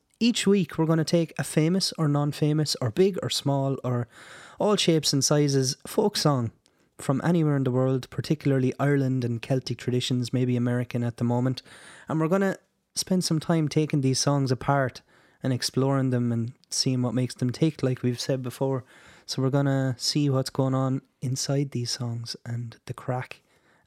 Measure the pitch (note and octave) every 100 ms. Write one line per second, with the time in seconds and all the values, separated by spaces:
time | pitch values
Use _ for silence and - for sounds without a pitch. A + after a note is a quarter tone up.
0 | _ - A#3 - G3 G3+ E3 - D#3+ D#3+
1 | D#3 E3+ D#3+ - C#3+ D#3+ D#3 F#3+ - -
2 | D3+ D3 D3 - D3+ D3+ D3+ - A#2 C3+
3 | F#3+ F3+ A#2+ - C#3 C#3 C3+ C3+ B2+ A#2+
4 | A#2 - - - - - G#3 G3+ - D#3+
5 | - C#3 - D3+ D3 C#3 C3 - - -
6 | G#3 - D3+ C3+ A#2 - _ _ _ -
7 | - C3+ D#3+ F3 D3+ C#3 C3 B2 C3 C3
8 | - - - D#3 C#3+ C3+ B2+ - C#3+ C#3+
9 | C3 C3 A#2 A#2 - C3 - A#2+ - B2
10 | - B2+ A#2+ B2+ B2 B2 B2 B2 B2 A#2+
11 | A#2+ - A#2+ A#2+ B2+ B2+ - - - -
12 | - D#3 D#3+ F#3+ G3 - _ _ _ -
13 | - F#3 - D#3+ - E3 D3+ D#3 D3+ D3+
14 | C3 B2+ - C#3+ C3 B2+ - C#3+ B2+ -
15 | - _ _ _ C3 B2+ - C3+ C3+ C#3
16 | C3 B2 A#2+ A#2 A2+ - _ - C3+ B2+
17 | B2 A#2+ B2+ - B2 A#2 D#3+ - C3 B2+
18 | B2 A#2+ - C3 B2+ - C3+ C3 - -
19 | - - - - C3 C#3+ C#3 C3+ C3 A#2+
20 | - D3+ D3 C3 C3 - C3 C3 C3 C3+
21 | - _ C3 C3 - C#3 C#3+ B2 A#2+ -
22 | A#2+ A#2 A#2 - - A#2 A#2+ - - -
23 | - B2+ - - _ _ _ _